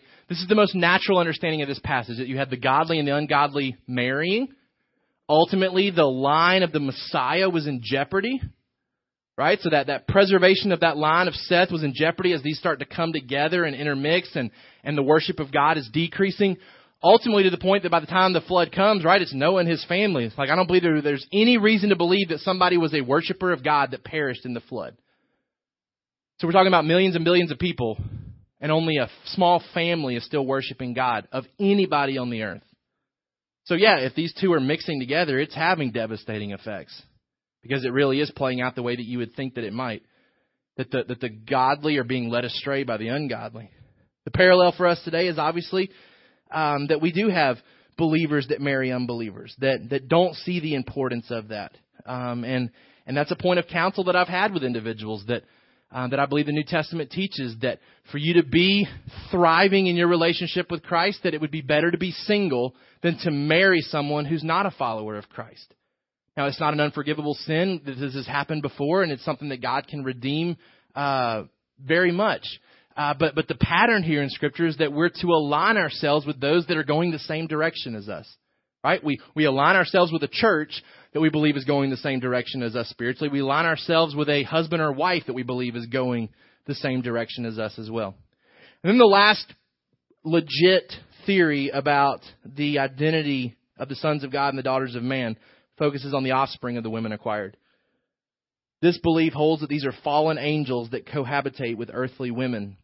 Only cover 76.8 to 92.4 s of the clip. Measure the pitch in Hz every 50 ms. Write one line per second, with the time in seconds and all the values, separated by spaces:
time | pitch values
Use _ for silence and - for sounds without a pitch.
76.8 | 147 139 147 156 175 175 160 143 - - 156 156 165 143 151 151 160 165 160 -
77.8 | - 131 113 104 98 104 92 82 - - _ _ _ _ _ _ _ _ _ _
78.8 | - 139 180 - - 151 135 - - - - 156 151 147 131 135 143 170 196 190
79.8 | 170 - - 185 175 165 165 147 143 131 - - 233 220 185 151 151 - - -
80.8 | - _ - - - _ - 151 160 160 151 156 151 151 143 139 127 139 143 139
81.8 | 139 135 131 123 - 143 135 127 123 127 123 123 123 - - 131 120 113 110 123
82.8 | 113 - - - 120 123 123 - 156 147 139 139 135 135 143 156 170 165 160 -
83.8 | - - 165 160 165 156 143 147 147 147 147 143 131 - 156 165 165 156 170 165
84.8 | 156 147 139 135 165 180 180 156 - - 123 127 123 123 127 127 127 120 113 120
85.8 | 117 117 127 131 127 127 120 117 113 107 _ _ _ _ _ _ _ - 139 -
86.8 | - 135 127 127 120 123 117 117 117 - - 127 117 113 110 113 110 107 - 117
87.8 | 110 110 113 113 107 95 98 _ _ _ _ _ _ _ _ _ - - _ _
88.8 | - 175 220 247 240 208 196 196 202 214 208 - - - - _ _ _ _ _
89.8 | _ _ _ _ _ _ _ _ - 156 165 170 160 147 131 143 175 185 190 175
90.8 | - - - - - _ _ - - - 196 185 170 156 147 139 139 147 139 139
91.8 | 139 147 143 139 143 139 127 - - - - _